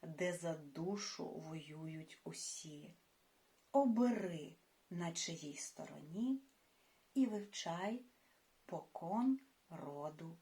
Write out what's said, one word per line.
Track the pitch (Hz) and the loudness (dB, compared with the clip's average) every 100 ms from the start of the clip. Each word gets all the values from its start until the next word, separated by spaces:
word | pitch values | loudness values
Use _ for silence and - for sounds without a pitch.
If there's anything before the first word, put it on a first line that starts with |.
де | 165 151 180 | -8 0 0
за | 170 170 | 2 0
душу | 156 147 165 170 202 - - 170 | -2 -4 -4 -2 0 -2 -6 -6
воюють | 165 156 160 147 151 160 160 160 - | -6 -6 -8 -8 -8 -6 -6 -10 -12
усі. | - 165 - - 160 147 147 170 _ _ _ _ _ _ _ | -10 -6 -6 -6 -8 -12 -14 -18 _ _ _ _ _ _ _
Обери, | 277 277 226 247 214 190 165 151 - _ _ _ | 6 6 8 6 6 0 -2 -6 -12 _ _ _
на | 175 170 | -2 -2
чиїй | 165 - 165 147 139 | 0 -2 -4 -6 -6
стороні, | - - 156 147 151 175 247 269 - _ _ _ _ _ _ | -8 -8 -10 -10 -10 0 2 2 -2 _ _ _ _ _ _
і | - 254 | 4 6
вивчай | 214 202 - - 170 196 240 - _ _ _ _ _ - | 4 -4 -6 -2 0 0 -2 -6 _ _ _ _ _ -8
покон | 165 - - 165 208 254 269 - _ _ | -8 -6 -8 0 4 6 4 0 _ _
роду | 165 147 143 147 156 165 170 | -8 -6 -4 -6 -6 -12 -12